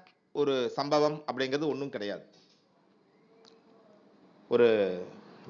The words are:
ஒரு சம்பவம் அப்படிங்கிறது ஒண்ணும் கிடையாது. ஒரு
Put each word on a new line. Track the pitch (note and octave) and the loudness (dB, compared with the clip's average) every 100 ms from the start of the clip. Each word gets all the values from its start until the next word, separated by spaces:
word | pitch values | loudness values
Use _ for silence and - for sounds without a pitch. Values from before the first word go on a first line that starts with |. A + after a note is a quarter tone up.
| - _ _ | -16 _ _
ஒரு | C#3+ C#3 C3+ A#2 | -2 0 0 0
சம்பவம் | C#3 C#3+ D3+ D3+ D3+ - | -2 0 2 2 0 -6
அப்படிங்கிறது | B2 C3 C#3+ D#3 | -4 -2 -2 -2
ஒண்ணும் | C3 C#3 | -4 -6
கிடையாது. | A#2 G2+ F2+ - - _ _ _ _ _ _ _ _ _ _ - - _ - _ - _ _ _ _ - | -6 -6 -8 -12 -20 _ _ _ _ _ _ _ _ _ _ -20 -20 _ -20 _ -20 _ _ _ _ -2
ஒரு | A#2+ A#2 A2 F#2+ F2+ F2+ - - - - | 4 6 4 2 -2 -10 -18 -20 -20 -2